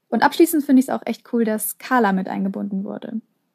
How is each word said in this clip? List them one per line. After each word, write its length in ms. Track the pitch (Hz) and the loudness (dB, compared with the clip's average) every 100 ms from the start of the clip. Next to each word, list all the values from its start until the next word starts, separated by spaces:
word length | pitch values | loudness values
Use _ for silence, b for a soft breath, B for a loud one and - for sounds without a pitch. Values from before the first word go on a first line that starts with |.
| - | -6
Und 140 | 226 | 0
abschließend 420 | 294 - 330 311 | 2 4 4 2
finde 160 | 285 262 | 4 4
ich 80 | 254 | 4
es 60 | |
auch 120 | 226 - | -2 -6
echt 260 | 226 - | -8 -4
cool, 120 | 233 | -2
dass 340 | 220 214 - - | 0 -2 -6 -10
Carla 340 | - 254 208 | 0 2 2
mit 160 | 185 185 | 0 -2
eingebunden 560 | 202 196 202 202 196 | -4 -4 -4 -6 -6
wurde. 360 | 202 - - 220 - _ _ | -8 -10 -10 -12 -12 _ _